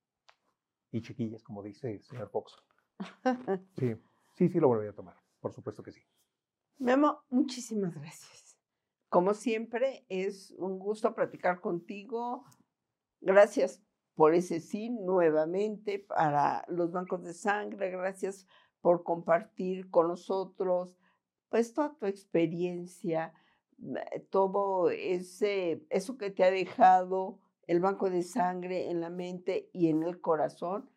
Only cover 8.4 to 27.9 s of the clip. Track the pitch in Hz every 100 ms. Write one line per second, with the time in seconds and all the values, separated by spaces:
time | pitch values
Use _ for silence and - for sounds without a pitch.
8.4 | - _ _ _ _ _ _ - 185 208
9.4 | 247 220 226 226 - 175 _ 185 190 190
10.4 | - - 185 190 196 214 220 220 185 -
11.4 | 180 180 - 170 170 202 202 226 240 247
12.4 | - _ _ _ _ _ _ _ 180 190
13.4 | 208 - 180 - _ _ _ - 156 170
14.4 | 180 170 160 208 226 240 185 185 165 156
15.4 | 156 185 214 208 208 196 - - 156 147
16.4 | 143 131 - 175 170 180 185 180 175 170
17.4 | 208 208 208 202 190 185 185 190 190 196
18.4 | - _ _ _ 185 175 170 170 170 170
19.4 | - - 185 185 185 170 165 180 - 190
20.4 | 185 - 185 180 180 - _ _ _ _
21.4 | _ 247 233 - 294 294 202 196 - 165
22.4 | 165 170 180 180 175 - 180 160 165 -
23.4 | _ _ _ _ - 123 - - - 190
24.4 | 190 196 196 190 165 87 117 180 180 -
25.4 | 208 196 175 156 - 196 185 247 202 196
26.4 | 185 190 180 - 185 185 185 185 190 -
27.4 | _ _ - 175 190